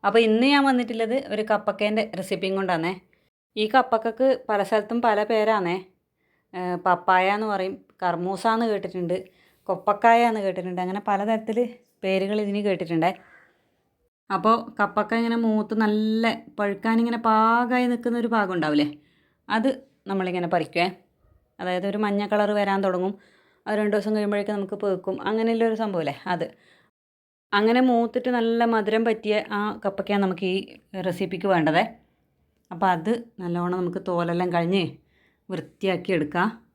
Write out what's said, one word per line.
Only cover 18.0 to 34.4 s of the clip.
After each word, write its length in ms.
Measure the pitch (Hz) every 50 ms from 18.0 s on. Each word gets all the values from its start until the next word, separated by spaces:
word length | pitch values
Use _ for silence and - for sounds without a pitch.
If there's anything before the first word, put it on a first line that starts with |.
| 233 240 233 240 233
ഒരു 60 | 233 226 220
ഭാഗം 180 | 208 185 185 175
ഉണ്ടാവില്ലേ, 320 | 156 156 151 147 147 147 - - _ _ _ _ _ _ _ _ _ - 202 226
അത് 120 | 220 269 262 262 - _ _ _ _ -
നമ്മളിങ്ങനെ 380 | 196 190 185 185 175 180 175 170 185
പറിക്കുവേ. 320 | 170 156 - - 170 175 190 175 - _ _ _ _ _ _ _ _ _ _ _ _
അതായത് 240 | 180 180 180 180 180 202
ഒരു 80 | 202 208 214
മഞ്ഞ 200 | 208 202 202 208 202 214
കളർ 180 | 208 208 202 208 208
വരാൻ 200 | 202 196 196 196 196
തുടങ്ങും, 280 | 190 180 180 185 196 202 - _ _ _ _ _ _ _ _ _
അത് 80 | - 214 208
രണ്ട് 120 | 214 208 208
ദിവസം 180 | 208 196 214 214
കഴിയുമ്പോഴേക്കും 420 | 214 208 202 208 202 202 208 214
നമുക്ക് 200 | 202 196 196 208 202
പേക്കും, 340 | - 202 190 185 - - - - - 190
അങ്ങനെയുള്ള 360 | 214 226 226 226 233 226 226 226
ഒരു 80 | 220 214
സംഭവമല്ലേ 320 | 226 208 196 175 156 143 143 - - -
അത്. 120 | 180 170 170 - - _ _ _ _ _ _ _ _ _ _ _ _ _ _ _ _ _ _ _ - 202
അങ്ങനെ 220 | 208 220 233 247 254
മൂത്തിട്ട് 440 | 254 240 233 233 226 226 247 240 254 247
നല്ല 280 | 240 226 226 233 233 233 233
മധുരം 300 | 226 220 208 202 214 220 226
പറ്റിയ 280 | 233 220 220 - 214 208 214 - - 214 202
ആ 20 | 208 214 208 220 -
കപ്പയ്ക്കാണ് 380 | 196 196 - 196 - 208 202 196
നമുക്ക് 240 | 190 185 175 202 185 185
ഈ 40 | 196 - - - - _ _ - 190 175
റെസിപ്പിക്ക് 420 | 185 175 175 196 180 190 175 180 196
വേണ്ടതേ. 320 | 185 170 156 160 156 170 220 220 - - _ _ _ _ _ _ _ _ _ _ _ _ _ _
അപ്പോൾ 160 | 185 170 196 190 180
അത് 140 | 165 160 208 233 233 233 - _ -
നല്ലോണം 340 | 185 175 170 175 170 180 180 185
നമുക്ക് 200 | 180 175 170 185 180 190
തോലെല്ലാം 420 | 180 170 170 170 170 175